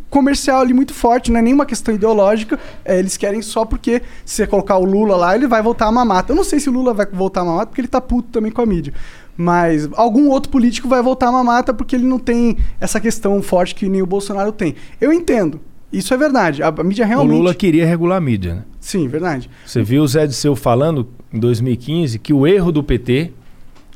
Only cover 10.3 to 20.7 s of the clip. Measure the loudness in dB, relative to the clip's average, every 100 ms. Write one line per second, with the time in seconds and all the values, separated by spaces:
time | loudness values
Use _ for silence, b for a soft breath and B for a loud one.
10.3 | 2 0 2 2 0 0 2 2 0 0
11.3 | 2 2 2 0 -4 -2 0 0 0 0
12.3 | 2 2 2 B B -2 0 0 0 0
13.3 | 0 0 0 0 -2 -2 0 0 -2 -4
14.3 | -4 -4 -2 -4 B B B 0 2 2
15.3 | 0 0 -4 -14 -20 -8 -6 -2 0 2
16.3 | 2 0 0 -2 0 -2 0 0 2 4
17.3 | 4 2 2 2 4 2 2 0 0 0
18.3 | 0 -2 -6 -10 -16 -8 -4 -2 -2 -4
19.3 | -6 -8 B B -4 0 2 2 2 0
20.3 | 0 0 0 2